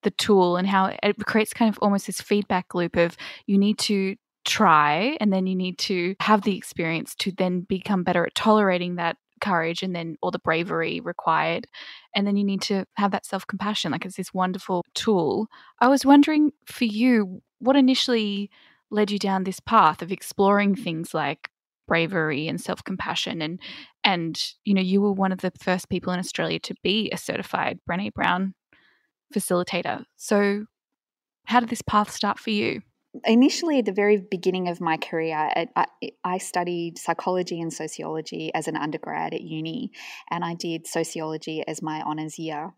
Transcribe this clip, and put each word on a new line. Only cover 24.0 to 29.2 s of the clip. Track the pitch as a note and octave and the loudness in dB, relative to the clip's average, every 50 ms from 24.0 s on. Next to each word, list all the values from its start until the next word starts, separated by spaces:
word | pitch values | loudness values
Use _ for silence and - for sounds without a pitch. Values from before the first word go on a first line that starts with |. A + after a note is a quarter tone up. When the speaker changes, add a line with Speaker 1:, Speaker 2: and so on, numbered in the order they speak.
| _ | _
Speaker 1:
and, | G#3+ G3 F3 E3 E3 D#3+ - - - - _ _ | 0 0 0 -2 -4 -4 -6 -8 -10 -10 _ _
you | - G3+ | 0 2
know, | F#3+ | 2
you | F#3 F#3 F#3+ G3 | 2 2 2 2
were | G3+ G#3 G3 | 2 2 0
one | F#3+ F#3+ F#3+ | 0 0 -2
of | F#3+ F#3 - | -2 -2 -4
the | F#3 - - | -6 -6 -6
first | - - F#3 F#3 - _ | -2 -2 -2 -2 -2 _
people | G3 F3+ - - F3+ | -6 -4 -4 -4 -4
in | F3+ | -4
Australia | F3 - - - E3 E3 E3+ E3 | -4 -6 -4 -4 -2 -2 -2 -4
to | - - E3 _ _ | -6 -8 -12 _ _
be | - G3 A3 G#3+ - | -2 0 0 -2 -2
a | - | -6
certified | F3+ - - F3+ - - - - F3+ - - - F3+ _ - | -8 -6 -6 -6 -6 -6 -4 -4 -2 -2 -2 -4 -6 _ -6
Brené | F3 F3+ G3+ G#3+ - | -6 -4 -4 -6 -4
Brown | - - D#3 F3 F3+ F#3+ G3 F#3 _ _ _ _ _ _ _ _ _ _ _ _ _ | -2 0 2 2 2 -2 -4 -6 _ _ _ _ _ _ _ _ _ _ _ _ _